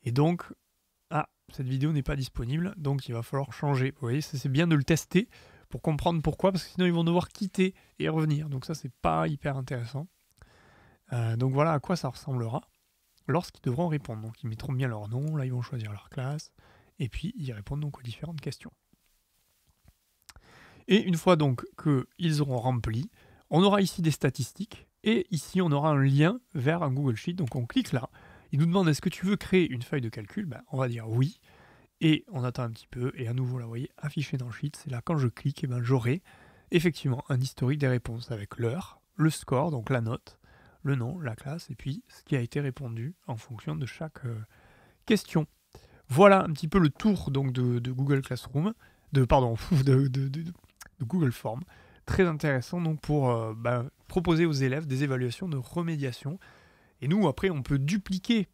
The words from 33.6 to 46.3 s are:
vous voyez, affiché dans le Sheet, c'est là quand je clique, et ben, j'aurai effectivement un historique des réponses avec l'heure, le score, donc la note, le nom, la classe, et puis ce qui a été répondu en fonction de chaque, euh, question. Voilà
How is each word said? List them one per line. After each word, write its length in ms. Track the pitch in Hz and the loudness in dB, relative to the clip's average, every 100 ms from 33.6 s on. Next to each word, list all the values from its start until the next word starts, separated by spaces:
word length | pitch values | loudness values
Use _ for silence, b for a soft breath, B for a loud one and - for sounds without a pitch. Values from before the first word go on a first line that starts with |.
| 117 | -8
vous 60 | |
voyez, 200 | 117 139 - | -8 -10 -8
affiché 400 | 151 151 135 139 | -8 -6 -4 -4
dans 80 | 120 | -6
le 80 | |
Sheet, 180 | 110 143 - | -6 -8 -8
c'est 120 | - | -8
là 120 | 123 | -8
quand 160 | - 165 | -2 0
je 100 | 127 | 0
clique, 380 | - 139 139 139 | 0 -6 -4 -4
et 20 | |
ben, 160 | 123 | -2
j'aurai 400 | 120 135 117 156 B B B B B | 2 2 2 -2 B B B B B
effectivement 540 | 180 170 - 139 120 - | 2 2 0 -2 -2 0
un 140 | 131 | -2
historique 380 | 131 - 127 151 | -2 -2 -2 2
des 100 | 135 | 2
réponses 420 | 123 - 113 120 | 0 -2 -10 -8
avec 260 | 113 101 - | -8 -8 -4
l'heure, 440 | 117 143 190 - _ - | -2 -2 -8 -16 _ 0
le 120 | 156 | 0
score, 420 | - - 127 165 | 0 -2 -2 0
donc 180 | 143 110 | -4 -2
la 100 | 127 | 0
note, 400 | 113 123 - _ b b b b | 0 -4 -8 _ b b b b
le 120 | 143 139 | -2 -2
nom, 240 | 117 180 | -2 -4
la 160 | 147 110 | -8 -8
classe, 340 | - 160 - | -8 -10 -10
et 60 | 120 | -10
puis 280 | - 160 - | -8 -8 -10
ce 160 | - | -20
qui 140 | - 139 | -4 -2
a 20 | |
été 220 | 120 147 | -2 -4
répondu 540 | 143 123 131 113 123 185 - | -4 -6 -8 -8 -8 -10 -10
en 100 | 117 | -10
fonction 400 | - 107 - 156 | -10 -12 -8 -6
de 100 | 127 | -6
chaque, 380 | - 160 - 123 | -8 -12 -10 -10
euh, 140 | 113 110 b b b b b - | -8 -12 b b b b b 2
question. 400 | 214 - 165 151 _ _ B B B B | 2 2 -2 -2 _ _ B B B B
Voilà 360 | 127 202 | 8 10